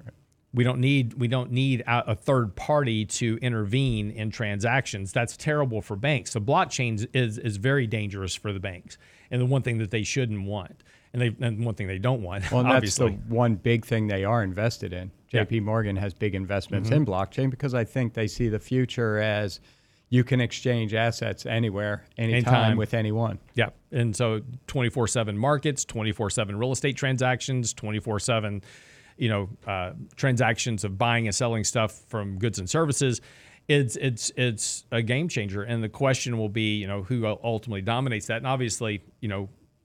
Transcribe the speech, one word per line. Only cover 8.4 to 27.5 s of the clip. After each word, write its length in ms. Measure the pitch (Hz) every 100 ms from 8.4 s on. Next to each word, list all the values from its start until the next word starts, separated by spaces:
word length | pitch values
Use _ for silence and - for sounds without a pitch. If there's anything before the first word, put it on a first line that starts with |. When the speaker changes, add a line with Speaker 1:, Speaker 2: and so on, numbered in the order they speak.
| 107
Speaker 2:
the 60 | 98
banks, 360 | 98 87 - - - - -
and 100 | 123
the 40 | 127
one 180 | 135
thing 160 | 123 113
that 120 | 104
they 120 | 113
shouldn't 420 | 98 135 120 104 98
want, 360 | 104 80 - - - _
and 100 | 123
they, 140 | 120 - 120
and 200 | 107 120
one 100 | 101
thing 120 | 95
they 100 | 95
don't 240 | 123 131
want, 280 | 90 98 90
Speaker 3:
Well, 100 | 123
and 100 | 123
that's 240 | 131 104 -
the 100 | 117
Speaker 2:
obviously. 300 | 101 113 117
Speaker 3:
one 200 | 120 101
big 280 | 120 117 -
thing 220 | 113 107
they 160 | 98
are 200 | 98 117
invested 500 | 95 92 113 - 95
in. 180 | 90 98 - -
Speaker 2:
Yeah. 100 | 117
Speaker 3:
J 40 | 101
P 140 | 113
Morgan 380 | 104 113 104 95
has 160 | 101
big 220 | - 107 95
investments 520 | 95 98 - 98 110
Speaker 2:
Mm-hmm. 100 | 151
Speaker 3:
in 60 | 117
blockchain 440 | 92 95 - 135
because 240 | 127 139
I 100 | 123
think 300 | 107 135 120
they 140 | 113 107
see 200 | - 117
the 120 | 104
future 580 | - 131 123 - 113 107
as 420 | 107 104 104 - - _ _ _ -
you 160 | 123
can 160 | 120 127
exchange 540 | 117 - 127 117 107
assets 520 | 110 117 - 113 101 120
anywhere, 600 | 113 113 98 104 101 - -
anytime, 180 | 113 123 120
Speaker 2:
Anytime. 240 | 123 110 113
Speaker 3:
with 160 | 104
anyone. 460 | 117 107 107 113 95 - 120
Speaker 2:
Yeah, 160 | 110 - -
and 240 | 139 117 104
so 240 | 120 110 123 123 -
twenty-four 400 | 139 120 131 113
seven 280 | 123 107 104
markets, 460 | 135 147 151 135
twenty-four 460 | - 113 107 - 104
seven 280 | - 101 101
real 140 | 127
estate 240 | 131 143 -
transactions, 800 | 135 127 127 123 -